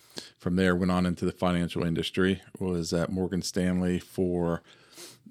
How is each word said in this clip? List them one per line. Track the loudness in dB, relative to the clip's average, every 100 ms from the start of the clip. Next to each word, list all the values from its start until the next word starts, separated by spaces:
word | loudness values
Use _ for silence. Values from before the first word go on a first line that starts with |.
| -18 -16 -16 -8
from | -2 2
there | 4 4
went | 4
on | 2 2
into | 0
the | -4
financial | 0 0 2 0 -2 -2
industry, | -2 -2 2 2 2 -4 -6
was | -4 -2 -2
at | -2 0
Morgan | -2 -2 -2
Stanley | -4 -2 0 2 0 0
for, | -4 -2 0 0 0 -2 -6 -20 -20 -20 -20 -20 -4